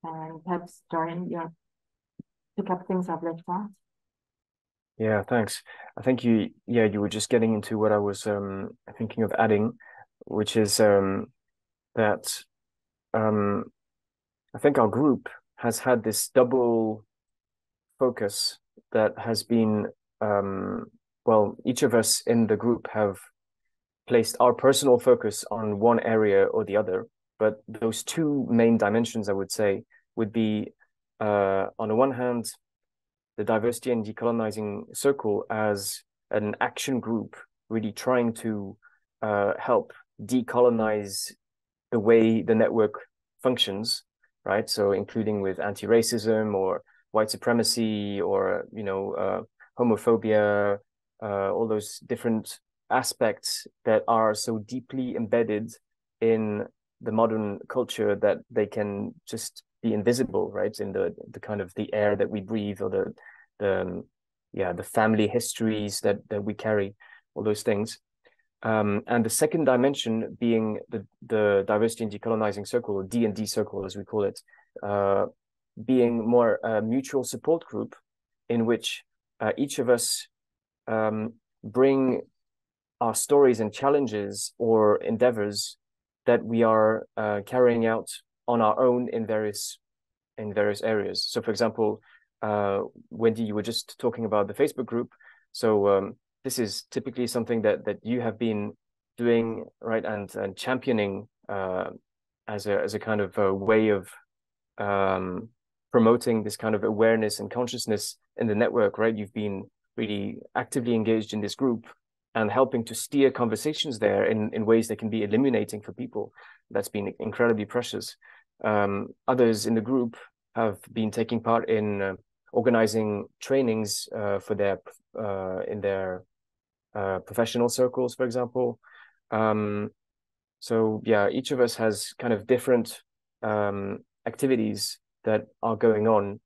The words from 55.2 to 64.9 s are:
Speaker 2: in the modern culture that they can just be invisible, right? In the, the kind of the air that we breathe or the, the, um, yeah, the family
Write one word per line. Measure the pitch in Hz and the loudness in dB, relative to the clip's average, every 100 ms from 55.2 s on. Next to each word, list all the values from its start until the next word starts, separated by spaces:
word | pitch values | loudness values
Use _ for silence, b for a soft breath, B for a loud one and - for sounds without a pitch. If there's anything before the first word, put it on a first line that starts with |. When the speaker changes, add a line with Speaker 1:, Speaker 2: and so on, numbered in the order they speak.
| 113 120 113 107 113 - _ _ _ _ | 0 0 2 -2 -4 -14 _ _ _ _
Speaker 2:
in | 113 113 110 104 101 _ _ _ | 2 2 0 -4 -6 _ _ _
the | 117 | -4
modern | 110 113 110 104 101 - | 0 2 0 -4 -6 -6
culture | 131 120 - 104 101 | -4 -4 -2 0 2
that | 104 95 - | 2 0 -2
they | 117 104 | -2 -2
can | - 104 101 104 - - | -2 -4 -4 -8 -10 -12
just | 113 - - _ _ | -12 -12 -16 _ _
be | 113 | -2
invisible, | 107 101 120 127 - 98 | 0 0 0 0 -2 -4
right? | 101 101 107 | -2 -4 -4
In | 101 | -6
the, | 95 92 90 - | -2 -4 -4 -16
the | - | -18
kind | - 104 | -8 -6
of | 92 | -6
the | - 104 | -6 -4
air | 107 104 101 | 0 2 2
that | 101 | 0
we | 104 | -2
breathe | 95 110 101 98 | -4 -4 -4 -4
or | 101 | -4
the, | 95 92 - B B B _ | -2 -4 -6 B B B _
the, | 101 95 | -2 0
um, | 92 90 - _ _ _ _ | -2 -8 -12 _ _ _ _
yeah, | - 92 | -6 -4
the | 90 | -4
family | 95 | -4